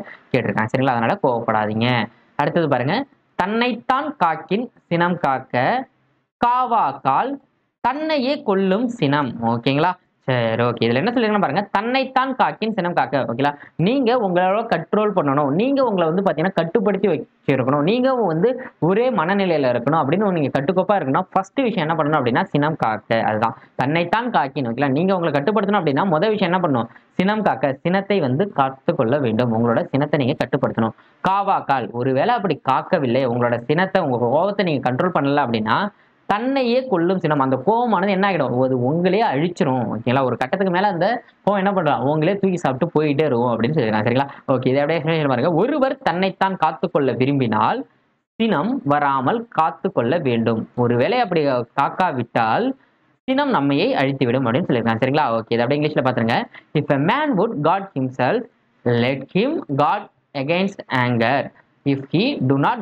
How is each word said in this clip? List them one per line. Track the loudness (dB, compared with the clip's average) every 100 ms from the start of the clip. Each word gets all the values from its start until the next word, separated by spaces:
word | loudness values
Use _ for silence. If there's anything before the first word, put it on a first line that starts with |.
| -2 -16 _
கேட்டிருக்காங்க. | -2 0 -2 -2
சரிங்களா? | 0 0
அதனால | 0 0 0
கோவப்படாதீங்க. | 0 -2 -2 -2 -2 0 0 0 -2 -10 _ -2
அடுத்தது | 0 0 0
பாருங்க. | 0 0 -4 -6 _ _ -4
"தன்னைத்தான் | -2 0 -2 -4 -2 -2 -2 -2
காக்கின் | -2 -2 -4 -4 -4 -12 _
சினம் | 0 0 0
காக்க, | 0 -2 -2 -2 0 -2 -6 _ _ _ _ _
காவாக்கால் | 0 0 0 0 0 -2 0 0 0 -6 -14 _ _ _
தன்னையே | -4 -2 -2 -2 0 -2
கொல்லும் | 0 0 2 0 -2
சினம்." | -2 0 2 0 -2
ஓகேங்களா? | -2 0 0 2 0 -2 _ _ -2
சரி, | 0 0 0
ஓகே. | 0 0
இதுல | 0
என்ன | 2 0
சொல்லிருக்காங்க | 0 0 0
பாருங்க. | 0 -2 -2
"தன்னைத்தான் | -2 0 -2 0 -2 -2 0
காக்கின் | 0 0 -4
சினம் | -2 -2
காக்க." | 0 0 0
ஓகேங்களா? | -2 0 0 -2 -12 -2
நீங்க | 0 2 2 2
உங்களோட | 2 2 2 0 0
control | -4 0 0 0
பண்ணணும், | 0 2 2 2
நீங்க | 0 0 2
உங்களை | 0 2 2
வந்து | 2
பாத்தீங்கன்னா | 0 0 0
கட்டுப்படுத்தி | 0 0 0 0 0 0
வச்சிருக்கணும், | -2 -4 _ 0 0 2 2
நீங்க | 2 2 2 0
வந்து | 0 2 0 0 -8 -2
ஒரே | 0 2 2
மனநிலையில | 0 0 2 2 2 2
இருக்கணும் | 0 0 0
அப்படின்னு | 2 2 2
நீங்க | 0 0
கட்டுக்கோப்பா | 0 0 0 2
இருக்கணும். | 0 2 -2 0
First | -2 -2 -2
விஷயம் | -2 0
என்ன | -2
பண்ணணும் | 0 2 2
அப்படின்னா | 2 0
சினம் | 0 0 0 0
காக்க. | -2 -4 -2 0
அதுதான் | 0 0 -2 -4 -14 -2
"தன்னைத்தான் | 0 0 0 -2 0
காக்கின்." | -2 -2 -4 -4
ஓகேங்களா? | -2 0
நீங்க | 0 0
உங்களை | 0 0
கட்டுப்படுத்தணும் | 0 0 0 0 0
அப்படின்னா | 0 0
முதல் | 0 0 0
விஷயம் | 0 0
என்ன | 0
பண்ணணும்? | 0 0 -2 -10 _
சினம் | -2 0 2
காக்க, | 0 0 -2 -2
சினத்தை | -2 -2 0 -2
வந்து | 0 0 -2
காத்து | 0 -2 -2 -4
கொள்ள | 0 0 0
வேண்டும். | 0 0 0
உங்களோட | 2 2 0
சினத்தை | 0 -2 0 0
நீங்க | 0 -2
கட்டுப்படுத்தணும். | -2 -2 -2 0 -2 -4 -16 _
காவாக்கால், | 0 0 0 -2 0 -2 -2
ஒருவேளை | -4 0 2 2
அப்படி | 0 -2 -2
காக்கவில்லை, | 0 0 0 0 2 0 0
உங்களோட | 0 0 0
சினத்தை, | 0 0 0 0
உங்க | 0 0
கோவத்தை | 0 0 0 0
நீங்க | -2 0
control | -2 0 0 0
பண்ணல | 0 0
அப்படின்னா | 0 -2 0 0 -2 -8 _ _ -4
தன்னையே | -2 0 0 0 0 0
கொல்லும் | 0 0 0
சினம். | 0 0
அந்த | 0 0
கோவமானது | 0 0 2 0 0
என்ன | 0 0
ஆகிடும்? | 0 0 0
அது | 0 0
உங்களே | 0 0 0 2
அழிச்சிரும். | 0 0 -2 -2 -2 0 -2
ஓகேங்களா? | -4 -2 0
ஒரு | 0 -2
கட்டத்துக்கு | -4 -2 0
மேல | 0 0
அந்த | 0 -2 -2 -8 _
கோவம் | -2 0
என்ன | 0
பண்றா? | 0 0 0
உங்களே | 0 2 2 0
தூக்கி | 0 0
சாப்பிட்டு | -2 0 0
போயிட்டே | 0 0 2
இருக்கும் | 2 2 0
அப்படின்னு | 0 0
சொல்லிருக்காங்க. | 0 0 0
சரிங்களா? | 0 0 0 -6 -2
ஓகே, | 0 2
இதை | 0
அப்படியே | 0 0
எக்ஸ்பிளனேஷன் | 0 0 0
பாருங்க. | 0 2
"ஒருவர் | 2 0 0 -2 -2
தன்னைத்தான் | -2 0 -2 0 -2 0
காத்துக்கொள்ள | -2 -2 -2 0 0 2
விரும்பினால் | 0 2 0 2 0 0 -6 _ _ _ _ _
சினம் | 0 0 0 -2
வராமல் | 0 2 2 0 0 -2 -4
காத்து | 0 0 -2 -4
கொள்ள | -2 0 0
வேண்டும்." | 0 0 0 -2 -4 -2
ஒருவேளை | 0 2 2 0
அப்படி | 0 0 0 0 -4 -2
காக்காவிட்டால் | -2 0 -2 0 -4 0 2 2 0 -6 _ _ _ _ -4
சினம் | -2 0
நம்மையை | 0 2 2 0
அழித்துவிடும் | 0 0 0 0 0 0
அப்படின்னு | 0 0
சொல்லியிருக்காங்க. | 0 0 0
சரிங்களா? | 0 0 0
ஓகே, | -2 -2
இதை | -2
அப்படியே | 0 0
இங்கிலீஷ்ல | 0 0
பாத்துருங்க. | 0 0 0 0 -2 -12 -6
"If | -4 0
a | 0
man | 2 0 0 0
would | -2 0
guard | 0 0 -2
himself, | -6 -6 -2 0 0 -4 _ _ _
let | -2 0 0 -2 -4
him | -2 0 -2 -4 0
guard | 0 0 -6 _ _ -8
against | -2 -2 -2 -6 -4 0
anger. | 0 2 2 0 -2 -10 _ _ -4
If | -4 -2
he | -2 0 -2 0
do | 2
not | 0 0